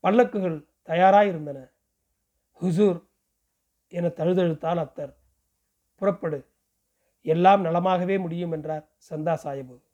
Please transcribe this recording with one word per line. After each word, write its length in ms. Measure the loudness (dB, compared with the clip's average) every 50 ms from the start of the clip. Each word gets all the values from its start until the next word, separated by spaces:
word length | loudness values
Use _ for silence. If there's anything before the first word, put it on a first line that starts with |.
பல்லக்குகள் 640 | 0 2 4 4 2 2 0 -4 -4 -4 -6 -8 -12 _ _ _ _
தயாராயிருந்தன. 840 | -6 0 4 4 6 6 6 4 4 0 -6 -10 -10 -12 -14 -16 _ _ _ _ _ _ _ _ _ _ _ _ _ _ _ _ _ _ _
"ஹுசூர்" 440 | -4 -2 2 2 2 2 2 -2 _ _ _ _ _ _ _ _ _ _ _ _ _ _ _ _ _ _
என 180 | -8 -4 -4
தழுதழுத்தாள் 720 | -4 -2 -2 -2 0 0 2 0 0 -2 -4 -4 -4 -4 -4
அத்தர். 360 | -4 -8 _ -12 -14 -14 _ _ _ _ _ _ _ _ _ _ _ _ _ _ _ _ _
"புறப்படு, 520 | _ -2 -2 -2 -2 -6 -8 -8 -8 -12 _ _ _ _ _ _ _ _ _ _ _ _ _ _ _
எல்லாம் 420 | _ -2 2 6 6 6 6 6 4
நலமாகவே 540 | 0 -2 0 2 2 0 0 0 -2 -2 -4
முடியும்" 340 | -4 -6 -8 -8 -6 -6
என்றார் 400 | -8 -8 -8 -8 -10 -10 -10 _ _ _ _ _
சந்தா 280 | -12 -6 -4 -4 -4 -4
சாஹிபு. 380 | -6 -10 -10 -10 -12 -16 -20 -20 _ _